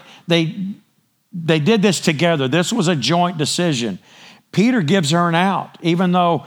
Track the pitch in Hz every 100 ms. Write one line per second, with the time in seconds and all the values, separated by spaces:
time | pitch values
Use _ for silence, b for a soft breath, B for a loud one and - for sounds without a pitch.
0 | - B B 170 160 214 190 214 _ _
1 | _ _ _ 175 160 160 147 226 208 -
2 | - 139 170 165 131 151 175 233 160 165
3 | 117 170 175 175 143 - 175 131 117 92
4 | B B B B B - 220 262 147 196
5 | 143 170 175 165 190 180 - - 170 170
6 | 180 180 175 160